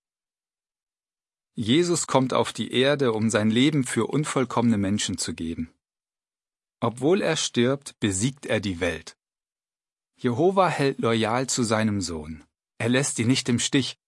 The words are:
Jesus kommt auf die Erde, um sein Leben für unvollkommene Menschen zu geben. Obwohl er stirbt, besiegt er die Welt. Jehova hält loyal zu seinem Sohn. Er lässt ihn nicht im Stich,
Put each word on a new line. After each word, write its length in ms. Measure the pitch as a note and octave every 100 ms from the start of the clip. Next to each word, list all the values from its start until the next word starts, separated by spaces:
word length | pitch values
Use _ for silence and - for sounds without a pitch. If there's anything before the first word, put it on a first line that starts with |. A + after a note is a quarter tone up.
| _ _ _ _ _ _ _ _ _ _ _ _ _ _ _ -
Jesus 500 | G#2+ D3 F3 E3 -
kommt 260 | C3+ B2+
auf 200 | - A#2
die 200 | - -
Erde, 400 | B2 C3 C#3+ B2+
um 160 | A2 A2
sein 220 | G#2+ A2
Leben 340 | A2 C#3+ D3+
für 220 | B2 A#2 -
unvollkommene 720 | C#3 D#3 C#3+ B2 - A#2 G#2
Menschen 400 | G2 G#2 - F2
zu 160 | -
geben. 380 | E2 E2 E2 E2 _ _ _ _ _ _ _ _ _ _ _
Obwohl 440 | A#2 A#2+ C#3 G3
er 140 | E3+ D#3
stirbt, 600 | - B2 A#2+ C#3+ - -
besiegt 480 | G#2+ F#2 B2 - -
er 140 | G#2+
die 180 | G2 E2+
Welt. 380 | F2 D#2+ - - _ _ _ _ _ _ _ _ _ _
Jehova 520 | B2 A#2 F3+ G3 F3
hält 320 | C#3+ C#3 C3
loyal 480 | A#2 A2+ G#2+ B2 C3
zu 160 | -
seinem 360 | A2 A2 A2 G2+
Sohn. 440 | E2+ D#2+ D#2 D#2 - _ _ -
Er 100 | A#2
lässt 300 | B2+ C#3+ -
ihn 80 | A2+
nicht 220 | C3 -
im 100 | A#2+
Stich, 380 | - C#3+ B2 -